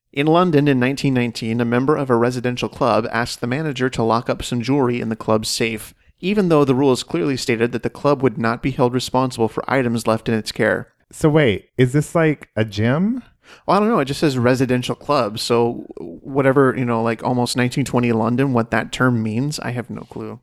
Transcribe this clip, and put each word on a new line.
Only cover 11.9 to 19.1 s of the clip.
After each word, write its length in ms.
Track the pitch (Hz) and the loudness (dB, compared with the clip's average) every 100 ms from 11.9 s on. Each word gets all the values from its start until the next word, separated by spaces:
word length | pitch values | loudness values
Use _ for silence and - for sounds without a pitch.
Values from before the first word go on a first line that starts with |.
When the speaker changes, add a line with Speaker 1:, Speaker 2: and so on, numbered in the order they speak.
Speaker 2:
this, 220 | 147 147 | 2 0
like, 340 | 170 160 143 - - | 2 2 0 -6 -4
a 80 | |
gym? 580 | 110 101 117 147 202 254 - _ _ - - | -4 0 0 2 0 -2 -8 _ _ -12 0
Speaker 1:
Well, 120 | 190 | 2
I 20 | |
don't 80 | 214 | 2
know. 100 | 220 | 0
It 40 | |
just 160 | 135 139 | -2 0
says 160 | 156 131 | 0 2
residential 580 | 120 131 127 127 123 | 2 2 2 0 -2
club. 440 | 120 - 143 107 110 | -8 -2 0 0 -4
So 480 | - 117 117 131 - - | 0 2 2 -2 -12 -14
whatever, 760 | 85 85 - 135 135 135 131 117 | -14 -14 -4 0 4 4 4 2
you 80 | |
know, 180 | 120 113 | -2 0
like, 200 | 113 113 | -2 -2
almost 340 | 123 123 120 127 | -2 0 0 0
nineteen 280 | 123 147 | -2 -2
twenty 280 | 123 123 120 | -2 0 2
London, 400 | 113 110 123 139 | 2 2 0 2
what 160 | 120 113 | 0 0
that 180 | 110 117 | -2 -4
term 300 | - 127 | 0 2